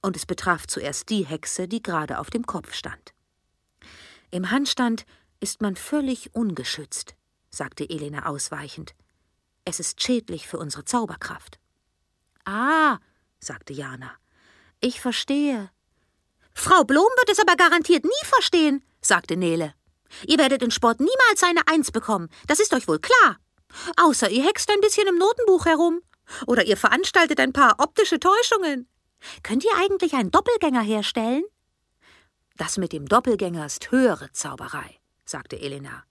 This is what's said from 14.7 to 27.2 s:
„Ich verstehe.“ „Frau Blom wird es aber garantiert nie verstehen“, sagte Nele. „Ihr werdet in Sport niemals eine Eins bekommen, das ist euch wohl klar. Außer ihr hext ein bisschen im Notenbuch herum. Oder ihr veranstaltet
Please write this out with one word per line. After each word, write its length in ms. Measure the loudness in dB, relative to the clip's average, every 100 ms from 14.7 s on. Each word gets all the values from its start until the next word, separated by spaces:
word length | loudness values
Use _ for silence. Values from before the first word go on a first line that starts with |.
| _
„Ich 220 | -4 -2
verstehe.“ 680 | -4 -4 -2 0 0 -2 -8 _ _ _ _ _ _ _ _
„Frau 320 | -8 4 4
Blom 240 | 6 4 6 4
wird 120 | 2
es 100 | 4
aber 180 | 4 6
garantiert 480 | 6 4 4 2
nie 200 | 2 -2
verstehen“, 560 | 2 2 4 4 4 2 _ _
sagte 340 | 0 0 0
Nele. 380 | -2 0 0 -4 _ _ _ _ -16
„Ihr 120 | 0 4
werdet 260 | 4 2
in 80 | -2
Sport 300 | 2 0 2
niemals 420 | 0 4 4 4
eine 240 | 2 2 2
Eins 240 | 0 0
bekommen, 380 | -4 -2 -4 -4 -12 -2
das 140 | 2
ist 120 | 2
euch 140 | 0 0
wohl 120 | -2
klar. 380 | 4 6 6 4 _ _ _ -14 -4 4
Außer 340 | 4 4 0
ihr 120 | 2
hext 280 | 0 0 0
ein 100 | 2
bisschen 260 | 2 2 2
im 100 | 2
Notenbuch 480 | 2 2 4 4
herum. 360 | 4 2 2 0 _ _ _ -12 -2
Oder 180 | 0
ihr 100 | 2
veranstaltet 640 | 2 2 2 2 2